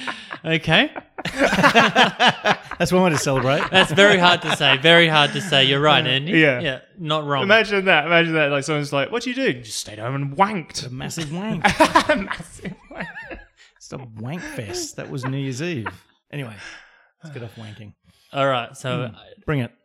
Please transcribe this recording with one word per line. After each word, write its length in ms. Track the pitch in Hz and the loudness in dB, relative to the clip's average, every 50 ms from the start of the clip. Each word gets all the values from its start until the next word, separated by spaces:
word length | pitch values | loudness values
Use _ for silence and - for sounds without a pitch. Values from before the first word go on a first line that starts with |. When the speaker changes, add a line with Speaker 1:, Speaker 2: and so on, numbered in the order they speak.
| - - - - - - - - - | -10 -12 -12 -12 -14 -16 -14 -10 -4
Speaker 1:
okay. 460 | 160 165 160 - 165 160 202 269 302 - - - _ - - - | -4 -4 -2 0 2 2 2 2 0 -4 -14 -18 _ -16 -12 -10
<laughs> 80 | - - 269 277 - 196 - 285 254 - 233 269 214 - 254 240 208 - - 247 233 - - - 208 - - - - - | -8 -2 0 0 0 2 4 2 4 4 4 2 4 4 4 2 2 2 2 2 2 2 0 -2 -2 -2 -2 -4 -12 -6
Speaker 2:
That's 140 | - 180 - 180 | -4 -2 2 2
one 100 | 185 185 | 4 4
way 60 | 180 | 4
to 80 | 151 | 2
celebrate. 460 | 131 - 143 135 131 123 131 143 165 - - | 0 0 0 0 0 0 0 0 0 0 2
Speaker 1:
That's 200 | - 190 208 - | 2 2 2 4
very 260 | 147 185 202 208 208 180 | 4 6 6 6 6 6
hard 220 | 175 175 175 170 165 | 6 4 4 4 0
to 120 | 156 - | -4 -2
say. 220 | - 147 135 135 | 0 2 2 2
Very 300 | 131 139 165 170 170 170 | 4 6 6 8 8 6
hard 260 | 160 156 151 143 139 - | 6 4 2 2 2 0
to 80 | 143 | -4
say. 240 | 131 180 151 135 135 | -4 0 2 2 4
You're 140 | 135 139 139 | 4 2 2
right, 240 | 147 151 143 131 123 | 4 4 4 4 2
Andy. 280 | 127 127 135 143 165 170 | 0 -2 -2 -2 2 4
Speaker 3:
Yeah. 260 | 160 156 143 131 123 | 4 4 4 2 0
Speaker 1:
Yeah, 200 | 170 139 131 127 - _ _ 196 | -4 -6 -6 -8 -12 _ _ -12
not 260 | 170 151 156 156 147 | -6 -4 -4 -4 -2
wrong. 160 | 143 143 135 135 | -2 -2 -2 2
Speaker 3:
Imagine 420 | 196 214 226 214 202 208 196 190 | 2 2 2 2 0 -2 0 2
that. 200 | 190 170 151 143 | 2 2 2 2
Imagine 280 | 160 170 170 165 165 160 | 4 2 2 2 2 0
that. 160 | 160 151 143 | 0 0 0
Like 120 | 143 139 131 | 0 -2 -2
someone's 300 | 160 156 147 147 139 143 | -2 -4 -4 -4 -2 -2
like, 160 | 139 135 - | -4 -4 -2
"What'd 160 | 220 240 240 | -6 -6 -6
you 80 | 254 247 | -6 -4
do?" 280 | 262 269 214 131 123 | -2 -2 -2 -2 -4
"Just 180 | 117 107 - - | -10 -12 -12 -12
stayed 180 | - 104 107 104 | -12 -12 -12 -10
home 160 | 110 123 135 | -8 -6 -6
and 220 | 139 143 139 139 | -6 -6 -6 0
wanked." 480 | 180 190 208 220 180 143 - - - 123 | 0 0 0 0 -8 -10 -10 -12 -12 -12
Speaker 2:
A 20 | 123 | -10
massive 420 | 123 131 143 143 - 165 165 139 165 | -12 -12 -10 -10 -8 -10 -10 -8 -8
wank. 300 | 180 202 220 - 170 - | -8 -6 -6 -4 0 0
Speaker 3:
<laughs> 440 | - - - 302 - - 311 - | 0 2 2 2 2 2 0 2
Massive 680 | - 302 220 190 - - - - - - - - - 196 _ _ 1077 | 2 -2 -2 -2 -8 -10 -12 -14 -18 -18 -16 -14 -14 -14 _ _ -20
wank. 160 | - - - 906 - 880 906 - - 855 831 _ _ _ - _ _ | -14 -14 -14 -14 -14 -18 -16 -16 -18 -18 -20 _ _ _ -20 _ _
Speaker 2:
It's 140 | _ - - | _ -20 -18
a 60 | - 139 127 113 110 107 | -16 -16 -16 -16 -16 -14
wank 220 | 110 127 165 180 | -12 -12 -12 -12
fest. 540 | - - - 151 113 101 - 359 330 277 - | -12 -12 -12 -12 -12 -10 -10 -10 -10 -12 -12
That 120 | - - - | -14 -14 -10
was 160 | 147 135 123 | -10 -8 -6
New 120 | 135 135 | -6 -6
Year's 240 | 139 135 135 127 120 | -6 -6 -6 -6 -8
Eve. 260 | 165 175 170 117 101 - - - _ _ _ _ _ - | -8 -6 -6 -8 -8 -10 -14 -16 _ _ _ _ _ -14
Anyway, 220 | - 147 131 113 104 98 - - - - - _ _ _ _ _ _ _ - | -12 -12 -12 -12 -14 -16 -18 -20 -20 -20 -20 _ _ _ _ _ _ _ -20
let's 100 | 156 139 | -18 -16
get 100 | 127 120 | -16 -16
off 120 | 107 - | -16 -16
wanking. 380 | 113 110 107 104 107 107 104 - _ _ _ _ _ _ _ - | -18 -18 -18 -18 -18 -20 -20 -20 _ _ _ _ _ _ _ -4
Speaker 1:
All 140 | 139 135 | -2 0
right. 280 | 139 131 120 117 - 135 | 0 0 -2 -4 -8 -12
So 120 | - - 127 | -10 -8 -6
Speaker 2:
Mm. 260 | 123 143 131 113 101 - - - - _ - | -4 -4 -6 -8 -10 -16 -20 -20 -20 _ -6
Bring 140 | - 156 135 | -4 -2 -2
it. 100 | 117 - _ _ | -2 -6 _ _